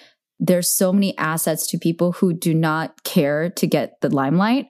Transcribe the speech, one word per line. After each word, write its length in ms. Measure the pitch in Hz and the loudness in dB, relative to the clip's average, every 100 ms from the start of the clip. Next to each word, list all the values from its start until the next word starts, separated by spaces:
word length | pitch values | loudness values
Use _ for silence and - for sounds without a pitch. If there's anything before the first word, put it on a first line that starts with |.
| - _ _ - | -20 _ _ -4
there's 340 | 165 180 175 - | 2 2 2 0
so 160 | 185 | 2
many 220 | 196 196 - | 2 0 0
assets 500 | 156 165 - 156 - | -2 -2 -2 -4 -4
to 100 | 165 | -4
people 360 | 165 165 175 | -2 0 -2
who 200 | 170 190 | 0 0
do 200 | 165 170 | 0 0
not 500 | 160 160 156 156 - | 0 0 -2 -4 -10
care 460 | - 185 143 147 170 | -4 0 2 0 -2
to 160 | - 170 | -2 0
get 320 | 151 113 - | 0 -2 -4
the 80 | 143 | -2
limelight 580 | 143 135 165 208 262 - | 0 2 2 2 0 -2